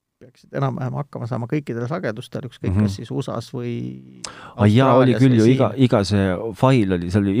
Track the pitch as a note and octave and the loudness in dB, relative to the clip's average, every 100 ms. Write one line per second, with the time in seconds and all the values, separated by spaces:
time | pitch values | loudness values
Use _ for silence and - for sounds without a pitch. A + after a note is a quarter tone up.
0 | _ _ - _ _ C#3+ C3+ B2+ B2+ C3 | _ _ -20 _ _ -6 -6 -6 -8 -8
1 | C#3+ - A#2 A#2 A#2 D3+ C#3+ A#2 A#2+ E3+ | -10 -12 -8 -8 -6 -6 -6 -8 -8 -6
2 | A#2+ A2 - - - - G#2+ F#2+ G#2 G2+ | -8 -10 -12 -12 -14 -8 -4 0 -2 -4
3 | B2 C3+ C3+ A#2 A#2 B2+ A#2+ A#2+ B2 C3 | -10 -8 -8 -10 -10 -10 -8 -8 -10 -14
4 | C3 B2+ - - - - G#2 A2 C3 B2 | -20 -18 -18 -18 -12 0 4 4 6 6
5 | B2+ A#2+ C3 A#2 A2+ C3 A#2+ C3+ B2+ A#2+ | 4 4 4 6 4 4 2 2 2 2
6 | F#2 G2+ G2 F2+ A2+ F#2+ C3 C3 G2 F2+ | 2 0 0 -2 -8 0 2 4 2 -2
7 | F2 G#2 G2 G2+ | 0 0 0 0